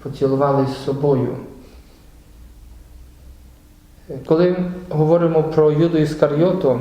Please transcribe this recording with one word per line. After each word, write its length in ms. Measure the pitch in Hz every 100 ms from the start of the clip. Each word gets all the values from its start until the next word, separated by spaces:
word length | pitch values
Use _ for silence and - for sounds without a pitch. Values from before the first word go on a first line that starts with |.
поцілувались 680 | 139 127 135 135 139 135 131
з 140 | -
собою. 520 | - 135 127 123 120 - - - - - - - - - - - - - - - - - - - - - - - - - - - - 139 127
Коли 300 | 156 180 180 180 - -
говоримо 520 | 151 156 170 170 160
про 300 | 156 - 151
Юду 260 | 151 170 160
Іскаріоту 840 | 151 - 151 147 175 185 151 123